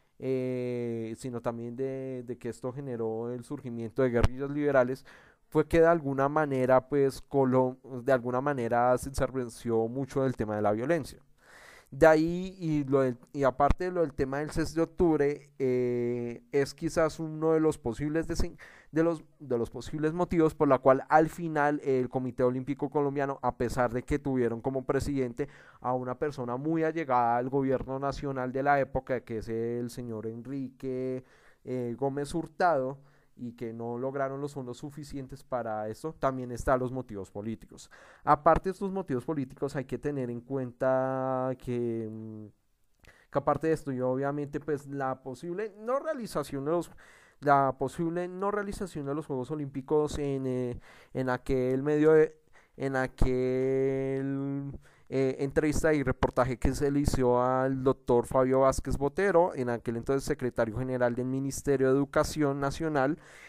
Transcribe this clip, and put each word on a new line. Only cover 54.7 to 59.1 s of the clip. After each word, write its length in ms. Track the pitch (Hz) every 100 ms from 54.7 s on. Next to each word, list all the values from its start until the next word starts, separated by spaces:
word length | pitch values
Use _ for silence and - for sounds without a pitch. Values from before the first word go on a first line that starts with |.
| - - _ -
eh, 280 | 131 131 131
entrevista 560 | 139 151 151 143 165
y 80 | 151
reportaje 560 | 131 - 123 - 123 117
que 160 | 143
se 160 | 127 143
le 80 | 143
hizo 420 | 147 - 123 123
al 440 | 127 131 131 135
doctor 420 | 131 127 - 120 117
Fabio 340 | 131 131 131
Vázquez 380 | 135 131 135 131
Botero, 560 | 139